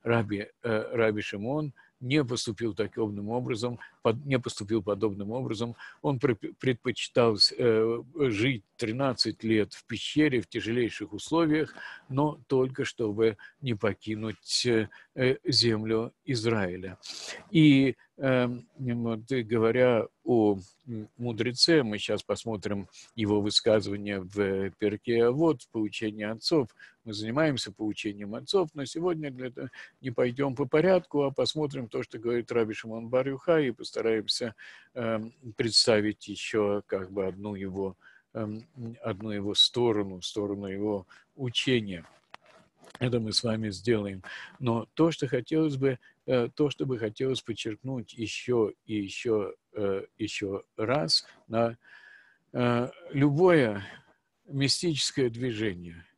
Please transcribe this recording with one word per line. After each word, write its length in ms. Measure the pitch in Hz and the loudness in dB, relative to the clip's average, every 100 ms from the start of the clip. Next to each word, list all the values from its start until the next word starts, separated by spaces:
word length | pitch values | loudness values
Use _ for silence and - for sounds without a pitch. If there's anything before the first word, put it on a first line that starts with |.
Раби, 460 | 113 117 104 101 104 _ | 2 0 0 -4 -8 _
э, 260 | 120 110 110 | -2 -2 -2
Раби 300 | 120 110 107 | 2 2 2
Шимон 500 | - 101 110 147 151 - _ _ | -6 -6 -4 -4 -6 -10 _ _
не 220 | 127 151 | 0 2
поступил 500 | 120 120 - 104 117 | 2 -2 -4 -4 -4
таким 540 | 101 104 - 110 101 101 | -2 -4 -2 -4 -4 -4
образом, 480 | 123 123 117 123 120 - _ | -4 -4 -4 -4 -6 -14 _
под-, 220 | 117 113 | 0 0
не 140 | 143 147 | 0 -2
поступил 440 | 123 - 101 110 | -2 -8 -2 -2
подобным 500 | 101 101 107 98 101 | 0 0 0 -2 -6
образом. 420 | 117 117 107 117 117 - - | -6 -6 -4 -6 -8 -18 -6
Он 180 | 151 131 | -2 0
пре-, 160 | 139 110 - - | 0 0 -6 -4
предпочитал, 760 | 131 120 131 - - - 117 104 - - | -2 0 -4 -4 0 4 4 6 2 4
э, 440 | 123 110 113 117 127 165 | 4 4 2 0 -6 0
жить 420 | 135 101 127 120 _ - | 0 2 0 0 _ -6
тринадцать 680 | 117 120 139 113 113 - | -4 0 -2 0 -2 -2
лет 300 | 110 110 98 | 2 2 2
в 100 | - | -6
пещере 560 | _ 110 - 147 156 127 | _ -8 -2 2 4 2
в 60 | 95 | -2
тяжелейших 640 | 117 101 120 113 - 107 | -6 -2 0 0 -4 -10
условиях, 600 | 101 - 160 160 156 139 - - - _ | -10 -2 2 2 2 0 -8 -16 -16 _
но 300 | 131 151 156 - | 0 0 -2 0
только 380 | 131 131 131 | 0 2 -2
чтобы 520 | 127 - 110 104 113 107 - _ | -6 -2 -4 2 2 0 -14 _
не 140 | 131 | -4
покинуть, 920 | 107 107 92 - 107 110 - - - 123 | 0 0 -2 -6 -6 -6 -10 -4 -2 2
э, 220 | 113 104 - - - | 2 2 -8 -14 0
э, 200 | 127 - | 0 0
землю 680 | - 131 120 107 110 110 117 _ | 2 4 4 2 0 0 -2 _
Израиля. 760 | - 123 113 113 92 90 92 87 - - - - - | -4 -2 2 2 0 -4 -10 -14 -16 -14 -12 -14 0
И, 460 | 165 151 135 135 - _ - | 6 8 8 4 0 _ -4
эм, 480 | 135 127 123 123 - - | 2 2 2 -2 -12 -6
вот, 520 | 127 120 117 113 113 | -4 -2 -2 -4 -2
и 100 | 131 | -4
говоря 640 | 107 117 113 123 127 117 - _ | 0 2 4 6 6 4 0 _
о, 340 | - 120 107 98 95 _ - | 2 6 6 4 -4 _ -12
м, 200 | 113 107 - | -12 -12 -6
мудреце, 640 | 120 110 117 120 - 160 | -6 -2 -4 0 4 6
мы 160 | 117 104 | 4 -2
щас 240 | - 104 | -2 -2
посмотрим 680 | - 101 117 107 101 101 92 - - - | -2 -4 -4 -6 -4 -6 -6 -18 -16 -4
его 240 | 104 104 | 2 2
высказывание 800 | 104 - 117 110 98 101 104 101 | 2 0 4 4 2 -6 -6 -6
в, 180 | 92 101 | -6 -2
э, 320 | 98 98 98 - | 0 0 -4 -2
Перке 460 | 104 104 - 117 117 | -2 -2 0 4 4
Авот, 360 | 131 165 135 | 4 2 2
в 80 | - | -4
поучении 540 | 113 107 - 110 107 | -4 -4 -4 -6 -4
отцов. 440 | 107 113 - 165 117 _ - _ | -6 -4 0 2 0 _ -20 _
Мы 100 | 113 | -12
занимаемся 580 | 104 110 131 156 127 101 | -8 -4 0 0 0 -6
поучением 640 | - 107 104 107 101 104 | -6 -6 -4 -6 -8 -10
отцов, 360 | 117 131 196 165 | -10 0 0 0
но 100 | 151 | -4
сегодня 460 | 131 165 180 160 147 | -8 -4 -4 -4 -6
для 160 | 123 127 | -8 -12
этого 220 | 127 135 - - _ | -10 -12 -12 -20 _
не 80 | 135 | -8
пойдем 440 | 123 127 123 139 127 | 0 0 0 -2 -2
по 100 | 139 | 2
порядку, 560 | 151 180 185 - 147 | 4 6 4 2 0
а 80 | 139 | 0
посмотрим 560 | 135 127 156 147 139 117 | 0 -2 0 -4 -4 -6
то, 140 | 131 | -6
что 160 | 120 120 | -8 -6
говорит 340 | 117 120 113 | -2 -2 0
Раби 220 | 117 110 | 0 0
Шимон 340 | 104 113 113 117 | -2 -8 -10 0
бар 200 | 127 135 | 0 0
Йохай, 400 | 135 - 160 139 | -2 2 4 4
и 20 | |
постараемся, 840 | 110 - 107 110 110 101 - 120 - - - _ | -2 -8 -2 2 0 0 -2 -4 -8 -20 -20 _
эм, 380 | 127 113 110 113 _ 127 107 | -6 -2 -2 -4 _ -16 -2
представить 720 | 120 - - 107 104 104 - | 2 4 6 6 4 -2 -10
еще 540 | 95 - 113 104 101 - | -10 -2 0 2 0 -2
как 240 | 98 92 | -6 -4
бы 140 | 98 95 | -4 -4
одну 280 | 90 104 | -4 -8
его, 420 | 98 95 92 95 92 - _ _ | -6 -6 -4 -6 -8 -20 _ _
эм, 320 | 117 107 107 - 131 113 117 | -8 -6 -8 -14 -12 -12 -8
одну 280 | 117 98 110 | -8 -6 -6
его 240 | 101 101 | -4 -2
сторону, 680 | 101 - 123 120 104 98 92 | 0 2 4 4 2 -2 -6
сторону 440 | - 110 104 101 98 | -8 -4 -4 -4 -6
его 400 | 98 107 101 92 - _ - | -4 -2 -2 -6 -20 _ -8
учения. 680 | 127 - 143 123 101 87 - _ _ - _ - _ _ - - | -6 -2 0 0 0 -10 -12 _ _ -20 _ -20 _ _ -20 -4
Это 200 | 127 120 | -2 0
мы 120 | 110 | -2
с 100 | 101 | -2
вами 260 | 120 110 110 | -2 -2 -4
сделаем. 520 | 95 104 110 101 95 - - - - | -4 0 0 0 -8 -12 -14 -16 -6
Но 260 | 123 117 104 | -2 -2 -4
то, 160 | - 160 | 2 2
что 160 | 156 135 | 2 -2
хотелось 480 | 127 117 156 160 135 | -2 0 0 0 2
бы, 220 | 135 123 - _ - | 0 -2 -10 _ 0
э, 220 | 127 120 | 0 0
то, 160 | - 147 | 0 -2
что 160 | - 143 | 0 -4
бы 120 | 120 | -2
хотелось 440 | 107 - 131 127 | -4 -2 -4 -2
подчеркнуть 720 | - 110 113 104 131 131 107 | -6 -8 -6 -8 -8 -8 -10
еще 580 | - 107 - - 120 104 - - | -10 -8 -6 0 2 2 -2 -6
и 80 | 107 | -4
еще, 580 | 98 - 123 107 101 - _ | -4 -6 0 0 -2 -8 _
э, 300 | 107 101 98 - _ | -4 -2 -2 -6 _
еще 440 | 107 - 101 95 - - | -6 -4 -4 -6 -8 -4
раз, 500 | 110 143 160 - - - - | 0 0 2 0 -2 -20 -4
да, 280 | 113 117 117 _ - - - _ _ _ | 0 0 -2 _ -20 -20 -20 _ _ _
э, 360 | 131 123 120 123 - - | -2 2 2 -2 -8 -6
любое 720 | 143 143 143 185 165 120 101 104 - _ _ _ _ - | 2 4 6 6 6 4 0 -8 -18 _ _ _ _ -8
мистическое 840 | 139 135 - 180 143 - - 127 | -2 0 2 0 0 -2 0 -2
движение 720 | 117 127 107 110 87 87 85 - | 0 -6 -2 -4 -4 -12 -16 -20